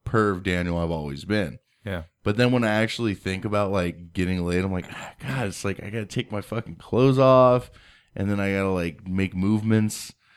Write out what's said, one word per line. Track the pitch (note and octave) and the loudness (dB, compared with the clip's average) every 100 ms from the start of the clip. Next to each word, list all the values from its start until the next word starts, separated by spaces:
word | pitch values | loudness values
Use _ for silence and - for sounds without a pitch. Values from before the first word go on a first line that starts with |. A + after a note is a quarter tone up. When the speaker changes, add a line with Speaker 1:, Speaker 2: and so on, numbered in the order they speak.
| - | -2
Speaker 1:
perv | A2+ G#2 F#2 | 0 2 0
Daniel | F#2+ F2+ F2 E2+ | -2 -2 0 -2
I've | E2 | -2
always | E2 D2 C#2+ F2+ | -4 -6 -8 -4
been. | G#2+ F2 - _ _ G#2+ | -2 -4 -8 _ _ -10
Speaker 2:
Yeah. | F2+ E2+ _ | -10 -10 _
Speaker 1:
But | G#2+ G#2 | -2 2
then | B2 | 2
when | B2+ | 2
I | A2+ G#2+ | 2 0
actually | A2 - A2+ F#2 | 0 -2 -4 -4
think | G2 F#2+ G#2 | -4 -6 -2
about, | G#2 G2+ | -2 0
like, | G2 F2 E2 E2+ | 0 -2 -4 -8
getting | F2+ F2+ F2+ F2 | -4 -2 0 0
laid, | F2+ F#2+ | 0 0
I'm | |
like, | F#2 - | -4 -6
"Ah, | - - - | -12 -16 -14
God, | - C3+ G#2 | -8 -4 -4
it's | - | -6
like, | G2+ F#2 | -6 -6
I | G2+ | -8
gotta | A2 G#2+ | -8 -6
take | - A#2+ | -6 -6
my | G#2 | -6
fucking | - A2 - E2+ | -6 -8 -8 -12
clothes | - A2+ C3+ C3 | -4 2 4 6
off, | C3 C3 B2+ B2 - - - - _ - | 8 8 8 6 0 -16 -20 -20 _ -6
and | G2 | -2
then | G2+ | 0
I | G2 | 0
gotta, | G2 G2 | 0 0
like, | F#2 E2+ C#2+ F#2 | 0 -2 -6 -6
make | F#2 F#2+ F#2 | -2 -2 0
movements." | F#2+ G#2+ A2 A2 G#2+ - - - _ | 0 2 2 2 2 -2 -14 -20 _